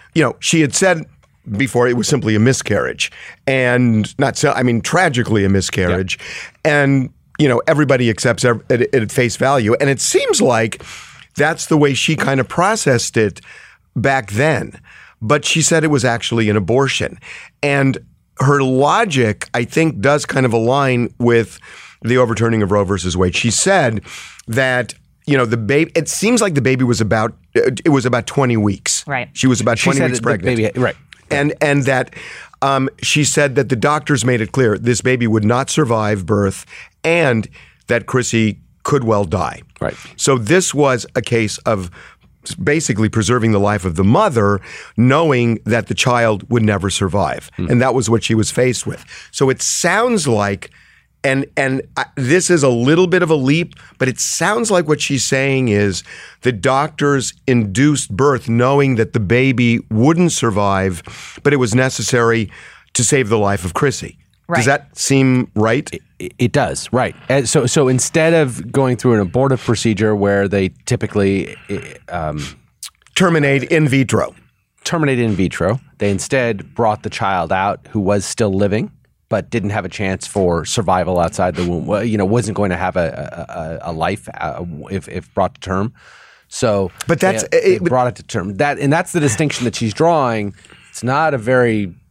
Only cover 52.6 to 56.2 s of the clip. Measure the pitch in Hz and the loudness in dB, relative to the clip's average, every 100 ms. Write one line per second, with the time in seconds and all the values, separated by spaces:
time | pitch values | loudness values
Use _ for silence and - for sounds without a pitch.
52.6 | 135 120 123 165 180 180 170 156 131 156 | 2 2 2 2 4 2 2 0 2 0
53.6 | 175 - - - 131 120 - - 170 220 | -2 -12 -16 -4 -4 -2 -6 -2 -2 0
54.6 | 220 185 156 151 - 139 - 135 135 135 | 0 0 0 -2 -2 -2 -2 0 0 0
55.6 | 127 104 101 87 - - | 2 2 0 -2 -10 -20